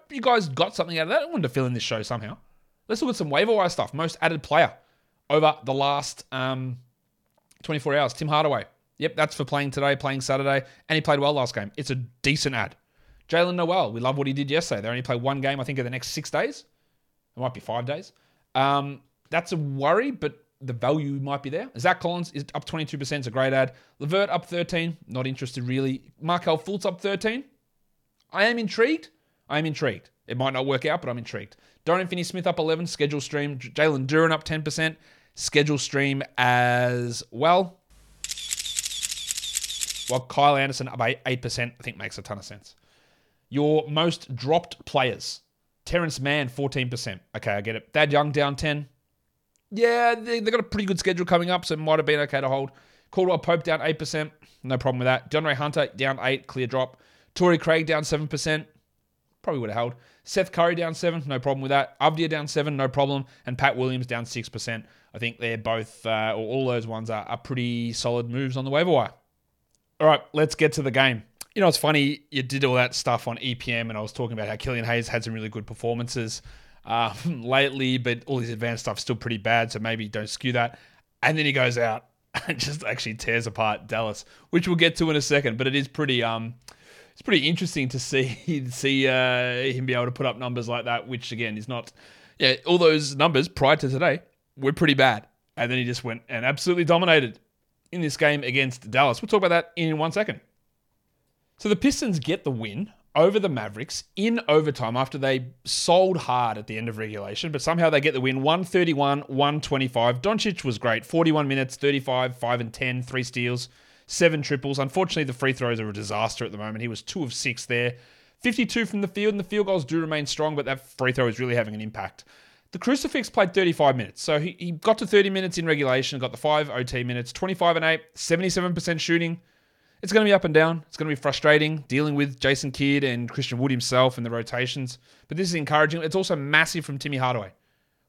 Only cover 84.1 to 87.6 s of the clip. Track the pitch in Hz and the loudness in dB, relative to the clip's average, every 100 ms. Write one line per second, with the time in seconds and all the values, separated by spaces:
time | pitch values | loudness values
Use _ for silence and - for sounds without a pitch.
84.1 | 104 - - - 170 180 170 170 - 160 | -6 -12 -20 -2 0 2 4 4 4 0
85.1 | 151 131 143 131 113 131 139 131 - 143 | 0 2 2 2 0 0 0 -2 -4 -2
86.1 | 123 113 113 113 120 - - - - - | 0 0 -2 -6 -12 -20 -20 -20 -20 -20
87.1 | - - 175 147 170 | -8 2 2 4 0